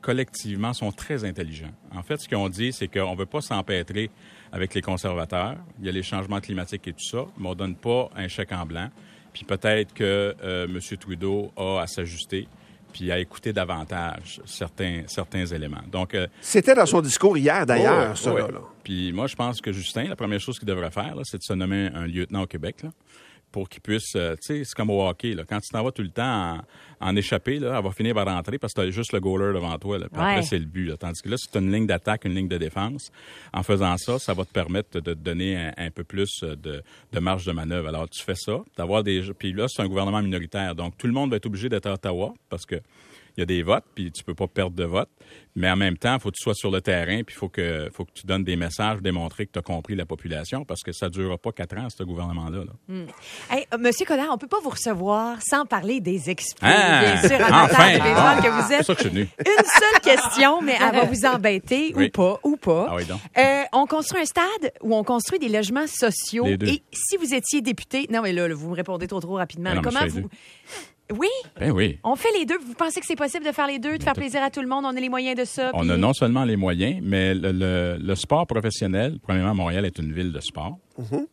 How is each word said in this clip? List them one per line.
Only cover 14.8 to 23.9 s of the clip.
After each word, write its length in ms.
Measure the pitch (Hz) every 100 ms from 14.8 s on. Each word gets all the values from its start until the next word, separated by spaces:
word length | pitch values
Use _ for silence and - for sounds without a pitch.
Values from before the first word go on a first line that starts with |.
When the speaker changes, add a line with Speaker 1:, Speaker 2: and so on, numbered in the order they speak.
| 92 85 80
Speaker 1:
certains 380 | - 90 95 90
éléments. 340 | 80 76 71 -
Donc, 240 | 92 92
euh, 140 | 104 90 -
Speaker 2:
C'était 340 | - 214 185 262
dans 100 | 170
son 160 | 175
discours 360 | 151 - 190 170
hier, 280 | 139 175 143
d'ailleurs, 460 | 117 120 165 120
Speaker 1:
oui, 60 | -
Speaker 2:
ça, 160 | -
Speaker 1:
oui. 80 | 117
Speaker 2:
là, 60 | 107
là. 100 | - - -
Speaker 1:
Puis 300 | - 92 90
moi, 140 | 87 135
je 80 | -
pense 240 | 120 120
que 100 | -
Justin, 320 | 98 92 - 143
la 80 | -
première 240 | 107 101
chose 180 | - 123
qu'il 80 | 107
devrait 240 | 95 85
faire, 240 | 80 98 -
là, 60 |
c'est 140 | 135 98
de 60 |
se 100 | -
nommer 360 | 95 92 98 98
un 120 | 82 85
lieutenant 360 | 85 90 101
au 60 | 95
Québec, 360 | - 78 -
là, 60 | 156 - _ - - - _
pour 140 | 107 95
qu'il 140 | -
puisse, 320 | -